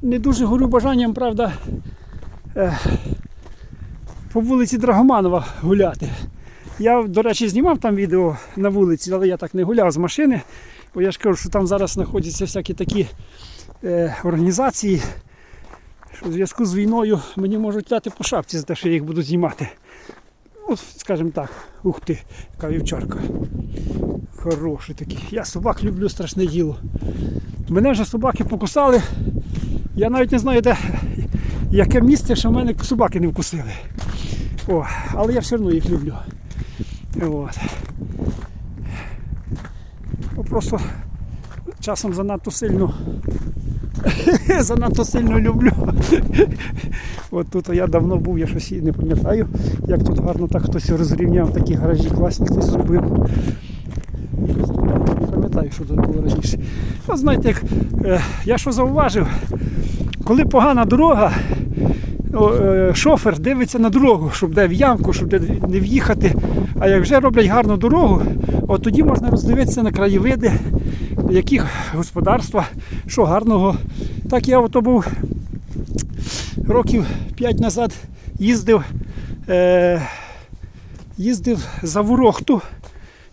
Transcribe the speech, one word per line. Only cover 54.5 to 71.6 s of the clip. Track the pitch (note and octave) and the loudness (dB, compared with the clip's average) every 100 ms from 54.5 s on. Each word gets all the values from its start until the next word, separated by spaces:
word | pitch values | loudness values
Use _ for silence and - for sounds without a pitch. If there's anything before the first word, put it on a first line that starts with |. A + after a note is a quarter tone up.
| - F2+ - - E2+ - - | 0 0 0 2 2 2 0
Не | - | 0
пам'ятаю, | G2+ G2 - D3 | 0 0 0 -2
що | - D3 | -4 -2
тут | - | 0
було | D#3 D3+ | 2 2
раніше. | D3 D#3 - - - - - - - | 2 2 0 -2 -2 -4 -4 -6 -4
Ну, | E4 | 0
знаєте, | C#4+ C4 A#3+ | 2 4 2
як, | - - - - - G3 | 0 0 -2 0 0 2
е, | F3+ - - G3 | 2 0 -2 0
я | B3 | 0
що | C#4 | 0
зауважив, | A#3 C4 C#4 C4+ G#3 C#3 - - - - - - - - - | 0 2 4 2 2 2 0 -2 -2 -2 -2 -2 -2 -2 -4
коли | - B3+ D4+ | 2 4 6
погана | C4 D4 B3+ A3 | 6 6 4 4
дорога, | B3 E4 A3+ F#3+ - - - - - - - - - - | 6 6 6 4 2 -2 -2 -2 0 0 0 -2 -4 -2
о, | A3 G#3 | 4 4
е, | A#3 G3 F#3+ F#3 - | 4 4 4 4 4
шофер | D4+ D4+ A3+ D3+ | 4 4 4 0
дивиться | G3 C4 B3 B3 | 0 2 0 2
на | A3+ | 4
дорогу, | A3+ C4+ G3 D3+ | 6 6 6 2
щоб | - E3+ | 0 0
де | D#3+ F#3 | 2 2
в | |
ямку, | E3+ C4+ A#3 - | 4 4 4 2
щоб | - F3 | 0 2
де | F#3+ G3+ G3 F#3 | 0 2 0 0
не | F#3+ | 0
в'їхати. | G3 B3+ - G#3+ F#3+ - - - - - | 2 2 4 4 4 2 2 0 0 2
А | F#3+ | 4
як | G3 | 4
вже | F3+ C4+ | 6 4
роблять | C4 A#3 G3+ | 6 4 6
гарну | A3+ G#3+ G3+ | 4 4 2
дорогу, | A#3 D#4+ C4+ F3+ - - - - - | 4 4 6 4 2 0 0 0 2
от | F#3+ | 0
тоді | A3+ C4 | 2 4
можна | D4+ B3+ A#3 | 4 4 2
роздивитися | A#3 - B3 B3+ B3+ | 2 4 4 2 2
на | A3 | 0
краєвиди, | E3+ G3+ G3 A3+ B3+ A3+ - - - - - - - - | 2 2 4 4 2 2 2 0 0 -2 -4 -4 -2 2
які | F#3 - C4 | 2 4 2